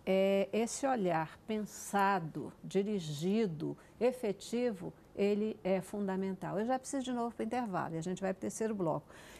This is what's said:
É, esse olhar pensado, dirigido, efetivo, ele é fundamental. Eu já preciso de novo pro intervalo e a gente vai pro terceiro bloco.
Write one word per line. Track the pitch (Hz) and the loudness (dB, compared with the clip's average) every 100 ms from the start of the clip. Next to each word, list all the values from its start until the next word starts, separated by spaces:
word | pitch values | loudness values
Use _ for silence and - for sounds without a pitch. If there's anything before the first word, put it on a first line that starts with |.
| - | 2
É, | 190 196 196 190 | 4 6 4 2
esse | 208 233 - 277 | 0 0 0 0
olhar | 254 180 160 160 - - | 2 2 2 0 -6 -6
pensado, | 220 208 - - 202 196 196 160 151 123 - | -4 -4 -8 -2 4 4 4 0 -6 -8 -10
dirigido, | 160 185 202 208 156 147 170 208 214 151 151 143 - - | -2 0 2 0 -2 -2 2 2 2 0 -4 -6 -10 0
efetivo, | 233 247 214 190 - 233 247 190 170 - - - | 0 0 -2 -4 -4 0 0 -2 -8 -12 -12 0
ele | 202 208 220 - | 2 2 0 -2
é | 190 190 | 0 0
fundamental. | - 208 202 190 190 190 160 165 | 0 -4 -2 0 -2 -4 -4 -2
Eu | 226 | 0
já | 262 | 0
preciso | 262 277 262 | -2 -6 -2
de | |
novo | 240 233 | -2 -2
pro | - 220 | -2 -4
intervalo | 247 233 180 139 160 | -2 -2 -2 -2 -2
e | |
a | |
gente | 170 180 | -4 -2
vai | 190 | -2
pro | 190 | -2
terceiro | 208 - 220 214 | -4 -2 -2 0
bloco. | 165 147 - - - - | 0 0 -4 -18 -18 -8